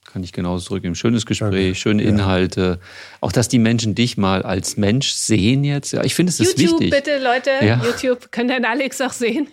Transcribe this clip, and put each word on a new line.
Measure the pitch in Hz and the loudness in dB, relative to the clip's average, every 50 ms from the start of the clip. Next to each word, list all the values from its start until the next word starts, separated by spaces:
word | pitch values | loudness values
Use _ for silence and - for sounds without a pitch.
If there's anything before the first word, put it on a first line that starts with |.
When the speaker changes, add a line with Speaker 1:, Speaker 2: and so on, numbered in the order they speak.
| _ - | _ -14
Speaker 1:
kann | - 98 92 | -10 -10 -10
ich | 87 | -8
genauso | - - 87 87 90 90 87 - | -6 -6 -4 -2 -2 -4 -4 -6
zurückgeben. | 98 92 87 92 85 | -6 -6 -4 -4 -4
Schönes | 80 - 117 117 117 107 | -2 0 0 0 0 0
Gespräch, | - 107 - 107 104 | -2 -4 -2 -2 -2
Speaker 2:
Danke. | 98 95 95 92 90 | 0 0 0 0 0
Speaker 1:
schöne | - - 120 107 104 104 | -2 0 0 2 2 2
Speaker 2:
Ja. | 104 | 2
Speaker 1:
Inhalte. | 104 104 98 95 92 90 92 90 - - 95 92 87 90 - - - - - - - - | 2 2 2 2 2 2 2 0 0 0 0 0 0 -2 -6 -14 -20 -20 -20 -20 -12 -6
Auch, | - - - | -4 -2 0
dass | 131 117 - | 2 2 2
die | - 123 | 4 4
Menschen | 110 113 117 117 113 110 95 | 4 4 2 2 0 -2 0
dich | 101 117 120 - - | 0 0 -2 0 0
mal | 101 95 95 95 | 0 2 2 0
als | - - 95 95 90 - - - | 0 -2 -2 -4 -4 -4 -2 0
Mensch | 104 101 110 135 135 - | 0 2 2 2 0 -2
sehen | - - - - 113 101 92 107 131 135 143 | -4 -4 -2 0 0 2 2 2 2 2 0
jetzt. | 143 143 143 139 - | 0 -2 -2 -4 -4
Ja, | - - - | -4 -2 -2
ich | - - | -2 0
finde, | - 170 180 | 0 0 0
es | 160 - | 2 2
ist | - 359 381 - | 2 2 2 4
Speaker 3:
YouTube, | 277 339 330 330 | 2 4 4 2
Speaker 1:
wichtig. | - - - 277 277 | 2 2 2 0 0
Speaker 3:
bitte, | 311 294 277 | 0 -2 -2
Leute. | 262 254 240 254 254 277 269 269 | 0 0 0 0 0 0 0 2
Speaker 1:
Ja. | 247 208 120 123 170 | 2 2 2 2 0
Speaker 3:
YouTube, | 233 240 - - 254 247 240 - - | -2 -2 -2 0 -2 -2 -2 -4 -12
könnt | - 226 240 247 | -6 -4 -2 -2
ihr | 262 262 233 226 | 0 0 0 -2
Alex | 233 262 269 254 - - | -2 -2 -2 -4 -4 -4
auch | 262 240 | -6 -6
sehen. | - - 240 226 226 302 294 - | -4 -4 -2 -2 -2 -2 -4 -6